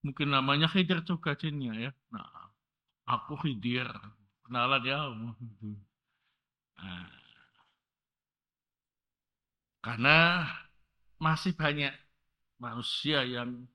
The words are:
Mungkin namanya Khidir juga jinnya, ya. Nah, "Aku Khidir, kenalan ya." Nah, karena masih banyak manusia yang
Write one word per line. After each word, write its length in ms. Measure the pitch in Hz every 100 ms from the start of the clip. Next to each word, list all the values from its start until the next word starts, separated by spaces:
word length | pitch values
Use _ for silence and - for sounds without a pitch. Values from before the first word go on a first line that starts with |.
Mungkin 320 | 143 135 147
namanya 320 | 139 135 143 160
Khidir 400 | 190 185 175 165
juga 320 | 170 165 147
jinnya, 400 | 160 147 127 110
ya. 120 | 123 135 _
Nah, 400 | 113 - 87 98 _ _ _ _ _ -
"Aku 320 | 120 - 143
Khidir, 480 | 160 117 120 123 123 - 104 - _ _
kenalan 400 | _ 120 123 135
ya." 160 | 123 139 147 110 117 110 120 101 107 101 - _ _ _ _ _ _ _ _ -
Nah, 320 | 95 90 87 62 58 58 62 _ _ _ _ _ _ _ _ _ _ _ _ _ _ _ _ _ _ _ _ _ _ _
karena 640 | 113 117 131 160 170 180 151 - - _ _ _ _ _
masih 400 | 160 156 190 165
banyak 320 | 156 147 139 - _ _ _ _ _ _
manusia 640 | 120 113 117 - 143 147 127
yang 400 | 123 120 123 123